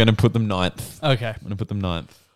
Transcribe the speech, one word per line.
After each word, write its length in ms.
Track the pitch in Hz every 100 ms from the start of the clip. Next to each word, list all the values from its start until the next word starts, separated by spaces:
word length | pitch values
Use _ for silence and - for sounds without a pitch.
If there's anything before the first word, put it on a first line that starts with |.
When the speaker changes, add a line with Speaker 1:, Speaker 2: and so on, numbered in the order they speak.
Speaker 1:
gonna 80 | 113 110
put 180 | 117
them 120 | 117 110
ninth. 560 | 92 90 - - -
Speaker 2:
Okay. 260 | 151 127 117
Speaker 1:
I'm 140 | -
gonna 140 | - 101
put 120 | -
them 120 | 104
ninth. 380 | 95 85 80 _ _